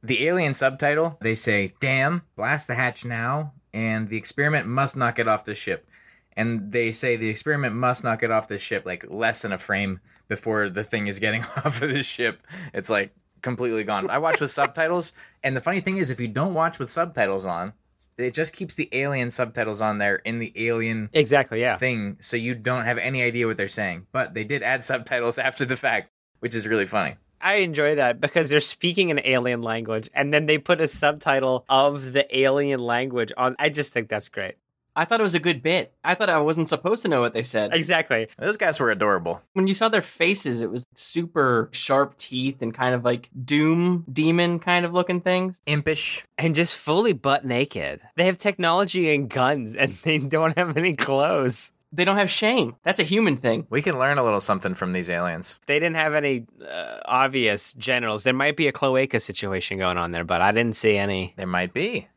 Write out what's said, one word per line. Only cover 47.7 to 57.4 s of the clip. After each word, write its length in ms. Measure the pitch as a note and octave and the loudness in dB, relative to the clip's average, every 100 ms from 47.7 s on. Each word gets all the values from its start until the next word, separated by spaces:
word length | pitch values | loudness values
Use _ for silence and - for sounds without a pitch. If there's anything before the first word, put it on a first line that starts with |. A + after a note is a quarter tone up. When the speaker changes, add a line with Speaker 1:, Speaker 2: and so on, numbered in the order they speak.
| - D2 C#2+ - - | -2 -6 -6 -12 0
Speaker 2:
They 100 | F3+ | 2
have 100 | F3+ | 2
technology 800 | G#3 G3 F3 E3+ G3 F#3 E3 | -2 0 2 2 2 2 2
and 160 | D3 C3 | 2 0
guns, 440 | C3+ B2+ D3 A2+ | 0 2 2 -4
and 180 | A#2 C3 | -2 -2
<laughs> 100 | F#2+ | 0
they 140 | - D#3 | 0 0
don't 380 | C#3 D#3 D#3+ D#3+ | 2 2 2 2
have 180 | F3+ D#3 | 0 2
any 160 | F3+ | 0
clothes. 800 | D3+ - C3+ D3 F#3 C3 A#2 - _ _ | 0 0 2 4 4 2 0 -8 _ _
Speaker 3:
They 140 | D3+ F3+ | 0 2
don't 100 | G3 | 4
have 140 | F#3+ | 4
shame. 460 | - G#3+ B3 C#3 A#2 | 4 4 2 0 -2
That's 160 | - F#3+ | -2 0
a 40 | |
human 320 | E3 G3 A3 C3+ | 2 4 4 4
thing. 300 | B2 A2+ E3 | 2 0 0
Speaker 1:
We 140 | B2 | -2
can 160 | D3 C#3+ | 0 2
learn 180 | C3 C#3+ | 2 4
a 60 | |
little 180 | B2 G#2 | 4 2
something 340 | - G2 F#2+ | 2 0 0
from 200 | F#2 F#2 | -4 -2
these 160 | F2+ F2 | -2 -2
aliens. 480 | F2 F2 E2 F2+ - - | -2 -2 -4 -8 -14 0
Speaker 2:
They 120 | C#3+ | 0
didn't 180 | E3 D#3+ | 2 0
have 180 | D#3 | 0
any, 320 | D3+ D3 C3 A#2 _ - | 2 0 -2 -4 _ -12
uh, 340 | D#2 C#2+ A1+ | -8 -8 -10
obvious 720 | - B2+ C3+ C3+ | -2 2 2 4